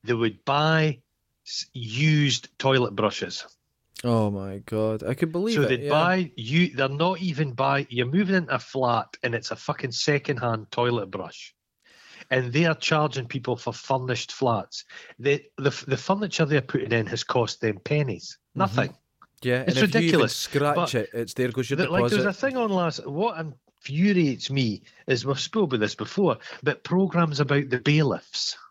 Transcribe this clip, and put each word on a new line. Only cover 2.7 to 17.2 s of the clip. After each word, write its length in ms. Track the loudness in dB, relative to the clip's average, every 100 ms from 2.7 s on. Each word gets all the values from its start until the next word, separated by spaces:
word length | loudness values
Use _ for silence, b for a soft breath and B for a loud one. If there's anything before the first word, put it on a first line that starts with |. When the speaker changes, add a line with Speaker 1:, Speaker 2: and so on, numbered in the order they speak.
| 2 2
Speaker 1:
brushes. 520 | 0 -2 -2 -8 -8 -14 _ _ _ _ -6
Speaker 2:
Oh 260 | 0 2 2
my 280 | -2 -8 -10
God, 440 | -6 -2 0 -2
I 100 | -4
could 180 | -2 -2
believe 220 | -2 -2
Speaker 1:
So 80 | 0
Speaker 2:
it, 60 | 2
Speaker 1:
they'd 140 | 0
Speaker 2:
yeah. 60 | 0
Speaker 1:
buy 400 | 2 2 2 -2 -8
you. 320 | 0 2 2 2
They're 120 | -2
not 280 | 2 0 0
even 300 | -4 -2 -2
buy. 320 | 0 0 0 -2
You're 160 | -2 0
moving 280 | 0 2 0
into 180 | 0
a 40 | -4
flat 580 | -4 -2 2 2 -2 -6
and 120 | -4
it's 160 | -4 -6
a 60 | -8
fucking 360 | -6 -6 -6
second-hand 800 | -2 0 0 -2 -2 -2 -4 -4
toilet 360 | 0 0 0 -4
brush, 440 | -8 -10 -14 -20 _ _ _ B B B B B
and 220 | -2 2
they 140 | 2 2
are 80 |
charging 520 | 2 0 2 2 -2 -6
people 300 | -6 -4 -4
for 160 | -4
furnished 600 | -8 -2 -2 0 -4 -6
flats. 520 | -2 0 0 -2 -14 -16 B B B
The, 240 | 0 0 -2 -2
the, 140 | -2 -2 -6
the 80 | -4
furniture 480 | 0 -2 0 0
they're 160 | 2 2
putting 320 | 2 -4 2
in 140 | 0 0
has 180 | -4